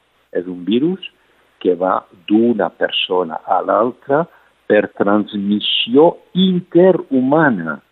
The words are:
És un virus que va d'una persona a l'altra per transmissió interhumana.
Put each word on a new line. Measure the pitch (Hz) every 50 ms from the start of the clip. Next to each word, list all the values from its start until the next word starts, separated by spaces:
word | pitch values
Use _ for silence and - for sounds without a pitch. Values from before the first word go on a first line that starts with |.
| _ _ _ _ _ _ -
És | 90 87 90
un | 90 87 87
virus | 87 107 120 143 170 185 190 - - _ _ _ _ _ _ _ _ _ -
que | - 92 90
va | 82 90 92 98 113 - _ _ 101 _
d'una | - 104 110 117 120 117 104 92 85
persona | - - - - - - - - 95 90 90 80 80 - -
a | - 95 92
l'altra | 87 92 98 101 113 127 123 _ _ - 139 151 170 - _ _ _ _ _ _ _ -
per | 107 107 101 -
transmissió | - - 107 98 104 107 101 104 - 104 98 101 104 104 101 - - - - 117 117 139 156 170 - - _ _
interhumana. | - 180 190 190 185 180 180 - - 170 180 190 180 160 - - 135 131 127 131 143 160 165 143 117 92 82 80 73 69 - _